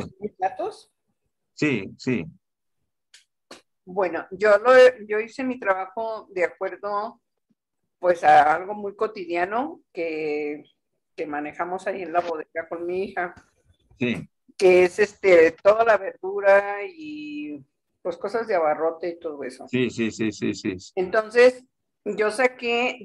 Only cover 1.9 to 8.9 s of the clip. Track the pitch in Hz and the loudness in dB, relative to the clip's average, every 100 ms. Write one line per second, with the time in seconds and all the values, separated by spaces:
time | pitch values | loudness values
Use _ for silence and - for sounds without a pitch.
1.9 | - - 120 80 - _ _ _ _ _ | -10 -4 -4 -6 -14 _ _ _ _ _
2.9 | _ _ _ _ _ _ - _ _ - | _ _ _ _ _ _ -20 _ _ -10
3.9 | 180 180 160 - 185 214 202 233 254 254 | -4 -2 -2 -8 -2 4 4 8 8 8
4.9 | 254 208 214 226 - 254 247 196 190 190 | 6 -6 -4 -4 -8 -6 -4 -2 -2 -2
5.9 | - 226 214 - 185 165 - 190 180 202 | -8 -8 -10 -10 -2 -2 -2 -8 -6 -6
6.9 | 208 220 240 _ _ _ _ _ _ _ | -6 -6 -12 _ _ _ _ _ _ _
7.9 | _ 180 175 156 151 147 160 185 208 202 | _ 0 2 6 6 6 2 -2 -10 -10